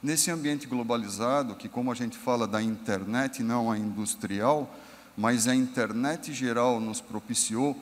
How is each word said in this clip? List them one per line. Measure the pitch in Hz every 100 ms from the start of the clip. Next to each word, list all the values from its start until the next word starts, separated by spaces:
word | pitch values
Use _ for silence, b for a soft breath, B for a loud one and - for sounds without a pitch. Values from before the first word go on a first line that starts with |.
nesse | 143 156 -
ambiente | 165 147 147 139
globalizado, | 123 117 120 104 98 117 143 131
que | 95 -
como | 123 127
a |
gente | 117 120 -
fala | - 123 110
da | 107
internet, | 110 110 - 98 95 120 135 -
não | 113 120 113
a | 107
industrial, | 107 101 104 - 101 98 113 151 143 B B B B -
mas | 110 120 113
a |
internet | 127 127 127 110 107 131 165 -
geral | 135 127 117 123 120
nos | 110 107
propiciou | - 110 - 117 - 110 139 139